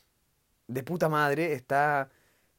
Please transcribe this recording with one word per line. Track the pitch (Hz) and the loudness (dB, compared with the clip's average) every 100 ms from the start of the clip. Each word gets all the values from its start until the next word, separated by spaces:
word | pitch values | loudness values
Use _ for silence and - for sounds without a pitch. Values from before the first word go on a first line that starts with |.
| _ _ _ _ _ _ - | _ _ _ _ _ _ -10
de | 127 | -8
puta | 123 175 165 | -4 -2 0
madre, | 151 147 143 160 | 2 2 2 0
está | 135 - 139 147 143 131 _ _ _ _ | -2 -2 0 2 0 -4 _ _ _ _